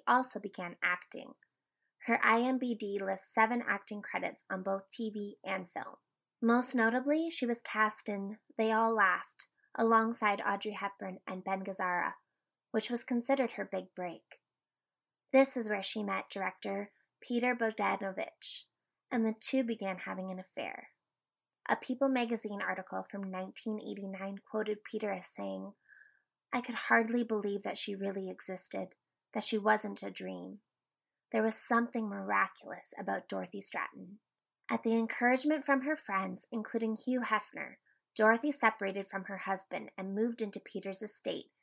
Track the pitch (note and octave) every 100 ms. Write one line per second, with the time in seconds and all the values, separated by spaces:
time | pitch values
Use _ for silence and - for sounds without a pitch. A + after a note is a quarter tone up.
0 | - B3 B3+ G#3 G3 - F3 - F3+ F3+
1 | - - - - _ _ _ _ _ _
2 | - A#3 A3 A3+ B3+ C4 B3 A3 G3+ G3+
3 | F#3+ F#3+ - A#3 A3 A#3+ - G3+ - G#3
4 | - F#3 F#3 - - F#3+ G3 G3 - -
5 | A3 G#3 G3+ - - F#3+ F3+ - - -
6 | _ _ _ _ A3+ A#3+ B3 B3 A3+ A#3+
7 | C#4 D#4 E4 - A#3+ A#3 - G#3+ G#3+ -
8 | - G3+ G3 G#3+ _ - A3 A3 A3+ A3
9 | F#3+ F3 - - - _ _ - A3+ A3+
10 | A3 A#3+ G#3 G3+ - G3+ G#3+ G3+ G3+ -
11 | F#3+ F#3 - F#3+ F#3+ F#3+ G3 F#3+ F#3 F3+
12 | - - _ _ _ _ _ A3 - A#3+
13 | - A#3+ A#3+ C4+ A#3+ - G3 F#3+ F#3 -
14 | F3+ E3 _ - _ _ _ _ _ _
15 | _ _ _ G3 G3+ C4 G#3+ G3+ F#3+ A3
16 | G3+ G3 - G3 F#3+ - G3+ G3 G3+ _
17 | _ _ - A#3+ B3 A#3+ A3+ A3 G3 G3
18 | G3 F#3+ - - - - - _ _ _
19 | _ B3 A3 A3 - C4+ A#3 A3 G3 F#3
20 | G3 F#3 F#3+ F#3 - - - - - _
21 | _ _ _ _ _ _ - A#3 - B3+
22 | C4+ B3+ A#3 A3+ G#3 G3+ F#3+ F#3+ - F#3+
23 | F#3+ G3+ F#3+ F#3 F#3+ - A3+ G#3+ G#3 G3+
24 | G3 F#3+ G3 G3 - G#3+ G#3+ G#3 - G#3+
25 | G#3 F#3 - - G3 F#3+ G3 - _ -
26 | - _ _ _ _ B3 A#3+ A3 - A3+
27 | A3 A#3+ A3 G#3+ G3+ G3+ G3+ G#3 G#3 G3
28 | G3 G3 F#3 F#3 - F#3 - F#3+ F#3 -
29 | _ _ _ A3 - G#3+ G#3 G#3+ G#3 G3
30 | G3 F#3+ F#3 F3+ F3+ G3+ _ _ _ _
31 | _ _ _ A3+ A3 G#3+ - A#3 A#3+ A#3
32 | G#3+ G3+ G3 G3 G3 - - F3+ - -
33 | F#3 G3 - G3 F3+ G3+ - F3 D3+ -
34 | F#3 G#3 _ _ _ _ - A#3 A3+ A3+
35 | A3+ - A#3+ B3+ D4 D4+ D4 C4+ C4+ D4+
36 | - F#3+ F#3+ F#3 - A3+ G#3 A3+ A3+ A3
37 | - B3+ A3+ G#3+ - - - - _ _
38 | _ - A3 A#3 D4 C#4+ A3 - G3 G3
39 | G3 G3 F#3 F#3+ F#3+ F#3 - F3+ - -
40 | F#3+ G3 A#3 A#3 G#3 F#3+ - F#3+ G3 F#3+
41 | G#3+ - F#3 E3 - _